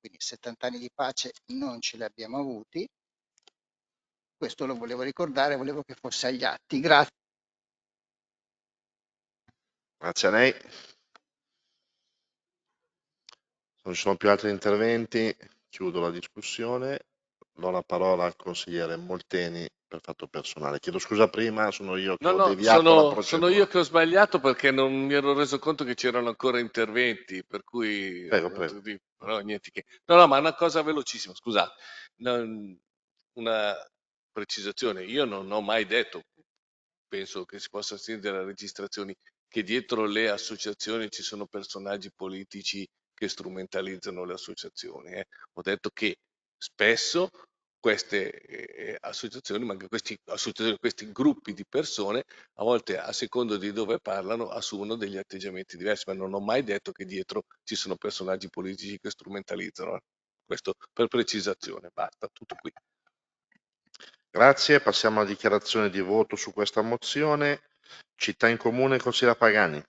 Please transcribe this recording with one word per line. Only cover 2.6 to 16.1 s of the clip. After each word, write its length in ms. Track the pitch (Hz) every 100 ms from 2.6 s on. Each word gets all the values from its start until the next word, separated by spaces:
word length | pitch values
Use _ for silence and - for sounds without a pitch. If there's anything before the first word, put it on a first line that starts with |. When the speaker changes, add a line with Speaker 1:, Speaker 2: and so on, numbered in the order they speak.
| 110 165 196 _ _ _ _ _ _ _ _ _ _ _ _ _ _ _
Speaker 1:
questo 240 | 127 -
lo 100 | 135
volevo 280 | 123 117 123
ricordare, 520 | 131 - 175 135 143
volevo 280 | 139 135 147
che 120 | 139
fosse 340 | 131 127 - 127
agli 160 | 131
atti. 360 | 120 - _ 135
Grazie. 320 | 156 147 139 _ _ _ _ _ _ _ _ _ _ _ _ _ _ _ _ _ _ _ _ _ _ _ _ _ _ _ _ _
Speaker 2:
Grazie 300 | 87 85 98
a 20 |
lei. 240 | 107 131 - - - - - _ _ _ _ _ _ _ _ _ _ _ _ _ _ _ _ _ _ _ _ _ _ - _ _ _ _ _
Non 100 | -
ci 80 | 87
sono 160 | - 95
più 140 | 104
altri 180 | 101 104
interventi, 880 | 101 104 104 113 117 113 113 113 - - _ _
chiudo 320 | - 92 87
la 100 | 85